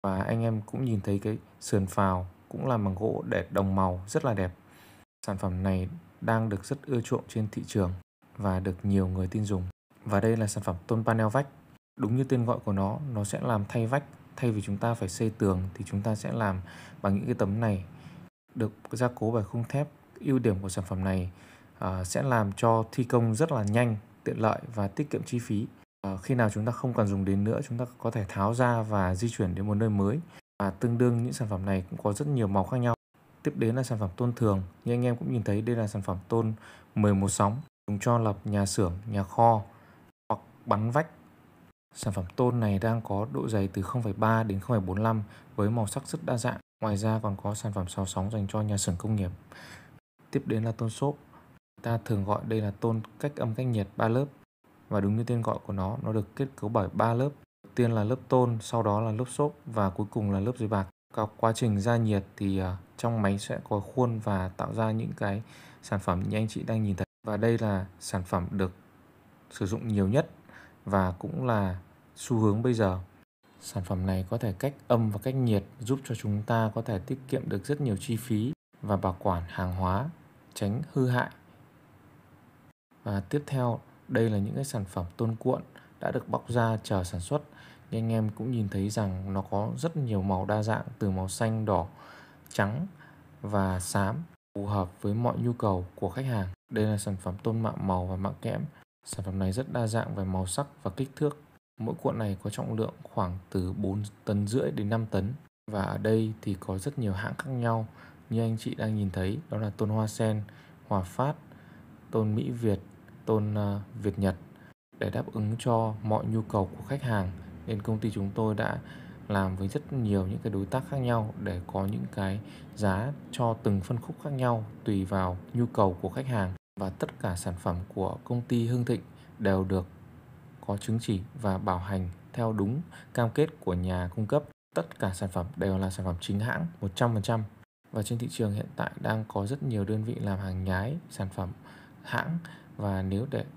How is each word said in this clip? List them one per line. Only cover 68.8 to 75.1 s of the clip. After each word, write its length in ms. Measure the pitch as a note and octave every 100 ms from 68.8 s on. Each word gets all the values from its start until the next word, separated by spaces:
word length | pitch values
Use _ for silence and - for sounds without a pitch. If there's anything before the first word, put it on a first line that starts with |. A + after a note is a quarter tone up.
| - - - - - - -
sử 160 | - G2
dụng 220 | A2 A#2
nhiều 200 | G#2 F#2+
nhất 220 | B2 D#3+ - - - - -
và 280 | - G2 F#2 F2+
cũng 280 | - D#3+ B2+
là 320 | A2 G2 F#2 - - - -
xu 220 | - A#2
hướng 240 | A2 G#2
bây 120 | B2
giờ. 240 | A#2 G2+ F#2 F#2 - _ _ _ -
Sản 240 | - G2+
phẩm 220 | F2+ F#2 F#2
này 200 | F#2+ F#2
có 80 | A#2
thể 140 | A2+ F2+
cách 160 | C#3 C#3+ -
âm 220 | A#2+ A2+